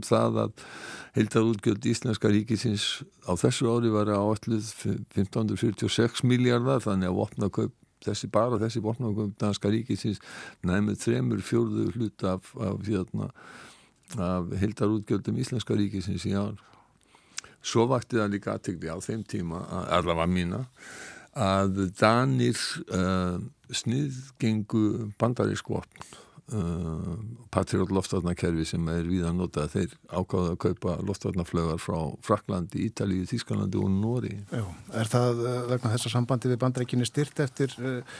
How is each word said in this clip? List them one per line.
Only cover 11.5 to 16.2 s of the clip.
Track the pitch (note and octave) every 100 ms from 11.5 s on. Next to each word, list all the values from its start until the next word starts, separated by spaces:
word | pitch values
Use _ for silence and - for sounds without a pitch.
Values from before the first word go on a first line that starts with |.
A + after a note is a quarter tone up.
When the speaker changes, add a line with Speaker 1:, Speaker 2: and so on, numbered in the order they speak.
| A#2+ A2+ G#2+ G#2
Speaker 1:
hluta | A#2 A2 - G2 F#2
af, | - B2
af, | G#2 G2+ F#2+
hérna, | G2+ F#2 G#2+ G2+ - - - - - - _ - A#2
af | F2+ F2+ F2 F#2+
heildarútgjöldum | G2+ G#2 G#2 G#2+ G#2 G#2 - A#2
íslenska | B2+ B2 - A2
ríkisins | G2+ G2 F2+ G2